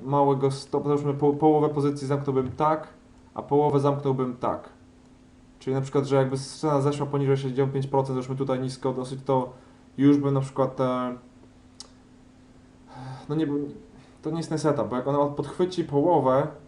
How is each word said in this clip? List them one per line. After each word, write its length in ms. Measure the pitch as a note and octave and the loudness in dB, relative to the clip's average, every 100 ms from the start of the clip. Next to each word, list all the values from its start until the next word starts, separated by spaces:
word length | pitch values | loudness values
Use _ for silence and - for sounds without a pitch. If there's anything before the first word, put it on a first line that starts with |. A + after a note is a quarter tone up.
małego 460 | B2+ C#3+ C#3 C3+ C#3 | -2 2 4 4 2
stop, 360 | C3+ - C#3+ C#3+ | 0 -4 -2 0
załóżmy 280 | C#3+ C#3+ | 0 0
po-, 180 | C3+ D3 | 0 2
połowę 360 | C#3+ D#3 D3+ D3 | 4 4 4 2
pozycji 380 | D3 C#3+ C#3 C3+ | 2 -2 -2 -2
zamknąłbym 440 | C#3 C#3 C3 B2+ | -2 -2 -2 -2
tak, 380 | - D3+ D#3 - - - - - | 0 0 0 -4 -18 -20 -20 -16
a 80 | - | -12
połowę 380 | - C#3+ D3 C#3 | 0 2 4 2
zamknąłbym 560 | C#3+ C#3 C#3 B2+ B2+ B2 | 2 0 -2 -2 -2 -4
tak. 320 | A2+ D#2 - - - - - - - - - - | -4 -4 -8 -20 -20 -20 -20 -20 -20 -20 -20 -12
Czyli 160 | - | -4
na 60 | C3+ | -4
przykład, 260 | C3+ C#3+ C3+ | 0 0 2
że 100 | C#3 | 2
jakby 200 | C3 C3 | 2 0
cena 420 | - - D#3 C#3+ | -6 -6 0 2
zeszła 260 | C#3+ C#3+ C#3 | 2 -2 -2
poniżej 300 | C#3+ C#3 C3+ | -2 0 0
sześćdziesiąt 360 | C3+ B2 C3+ | 0 -2 0
pięć 140 | C#3 C3+ | -2 -2
procent, 280 | C3+ C3+ | 0 0
załóżmy 220 | B2+ B2+ C3+ | -2 -4 -4
tutaj 240 | C3+ B2+ | -2 -2
nisko 320 | C3 - C3+ | -4 -4 -4
dosyć, 280 | B2 C3 C3+ | -4 -6 -6
to 280 | - C3 B2+ - - - - - | 0 0 0 -8 -20 -20 -12 2
już 200 | C#3 C#3+ | 4 6
bym 160 | C#3 | 4
na 60 | C3+ | 0
przykład, 400 | C3+ - C3 C3+ | 0 0 -2 0
e, 340 | B2+ B2+ B2 B2 - - - - - - - - - - - - - - - - - C3 C3 C3 - | -2 0 -4 -8 -14 -20 -20 -20 -20 -20 -20 -20 -20 -20 -20 -20 -20 -20 -20 -20 -20 -16 -14 -14 -6
no 60 | |
nie, 120 | D3+ C#3+ C#3+ C3+ - - - - - | -2 -2 -2 -6 -10 -20 -20 -20 -12
to 80 | D#3 | -6
nie 60 | E3 | -6
jest 120 | D#3 | -4
ten 100 | D#3 | 0
setup, 300 | D3 B2 G#2 | 0 0 0
bo 80 | B2+ | -2
jak 120 | C3+ | 0
ona 180 | C#3+ C#3+ | 2 0
podchwyci 580 | C#3+ C#3 - F3+ F3 | -2 -6 -2 -2 -2
połowę 640 | D#3 C#3+ E3 D#3+ C3 C3 D3+ - | -2 2 2 4 4 2 0 -4